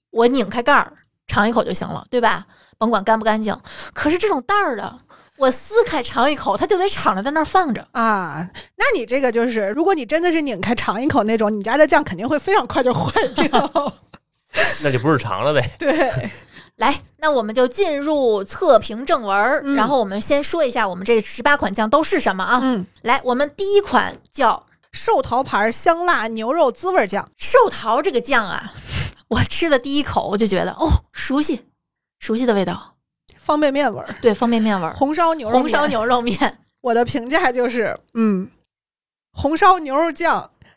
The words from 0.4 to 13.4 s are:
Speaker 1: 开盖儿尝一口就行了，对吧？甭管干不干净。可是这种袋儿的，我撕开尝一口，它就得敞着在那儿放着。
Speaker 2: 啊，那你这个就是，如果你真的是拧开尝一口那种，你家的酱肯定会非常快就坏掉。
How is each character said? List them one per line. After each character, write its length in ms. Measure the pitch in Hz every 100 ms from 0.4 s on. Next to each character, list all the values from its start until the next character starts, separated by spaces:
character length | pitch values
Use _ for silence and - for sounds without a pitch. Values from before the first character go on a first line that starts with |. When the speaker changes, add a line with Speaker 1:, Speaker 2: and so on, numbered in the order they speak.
| 196
Speaker 1:
开 140 | 226
盖 100 | 247
儿 220 | 269 - - _ _ -
尝 240 | - 208
一 20 |
口 120 | 240
就 100 | -
行 140 | 190 180
了， 180 | 170 -
对 100 | 247
吧？ 240 | 233 180 196 _ _ -
甭 140 | 220
管 120 | 220
干 140 | 196 220
不 80 | 214
干 160 | 214
净。 160 | 214 - - - -
可 160 | - 302
是 100 | 349
这 80 | 415
种 120 | 311
袋 100 | 240
儿 220 | 403 370 226
的， 240 | 196 247 _ - _ -
我 120 | 262
撕 340 | 254 - 427
开 200 | 466 311
尝 280 | 240 262 262
一 40 | 294
口， 200 | - -
它 120 | 320
就 100 | 381
得 100 | 392
敞 280 | - - 185
着 80 |
在 80 | 226
那 80 | 311
儿 60 | 302
放 280 | 381 339
着。 140 | 208 -
Speaker 2:
啊， 540 | 247 226 208 170 143 180 - - -
那 80 | 494 415
你 80 |
这 160 | 226 262
个 120 | 254
就 180 | 233 240
是， 200 | 220 196
如 140 | 214
果 120 | 349 359
你 100 | 226
真 160 | 311
的 100 | 349
是 100 | 330
拧 200 | 285 202
开 140 | 196 233
尝 260 | - 202
一 60 | 277
口 160 | 285
那 120 | 214 220
种， 160 | 214
你 120 | 214
家 120 | 202 269
的 120 | 302
酱 160 | 320
肯 120 | 302 170
定 120 | 226
会 100 | 302
非 180 | - 381
常 120 | 247
快 160 | -
就 100 | 254
坏 180 | 196 - - 523
掉。 640 | -